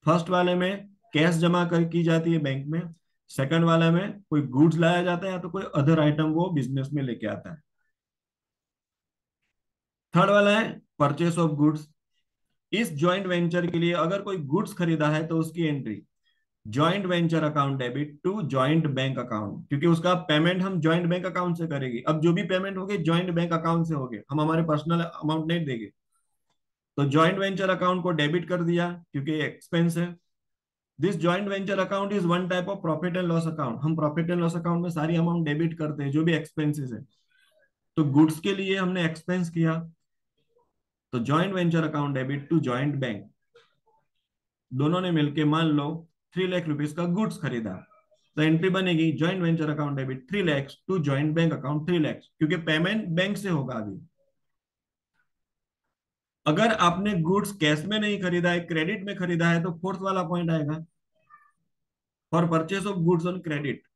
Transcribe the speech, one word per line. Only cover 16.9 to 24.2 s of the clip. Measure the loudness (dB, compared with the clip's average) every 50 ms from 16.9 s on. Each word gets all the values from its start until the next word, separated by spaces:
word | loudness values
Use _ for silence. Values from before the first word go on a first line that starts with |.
| 2 0 -2
venture | 0 0 2 2 2 2 2 0
account | 0 0 0 0 0 0 -2
debit | -4 -4 -4 -4 -6 -6 -8 -6 _
to | -4 -2 -2 -4 -2
joint | 0 0 2 4 4 2 2 2 0
bank | 0 -2 -2 -2 -4
account, | -6 -4 -4 -4 -4 -6 -8 -10 -6 _
क्योंकि | -4 2 4
उसका | 4 4 4 2 0 0 0 0
payment | 2 2 4 4 2 2 2
हम | -2 -2 -2 0
joint | 2 2 2 2 2 0
bank | 0 0 -2
account | -4 -4 -2 -2 -2 -2 -2
से | -4
करेंगे। | -4 -4 -4 -4 -4 -6 -4 -2 -2
अब | 0 2
जो | 2 2
भी | 2 2 0
payment | 0 -2 -2 -2 -4 -6
होगी | -6 -6 -4 -4 -2
joint | 0 0 0 0 0 0
bank | 0 -2 0 0
account | -2 -2 0 0 0 0 0
से | 0 -2
होगी, | -4 -4 -6 -10 -12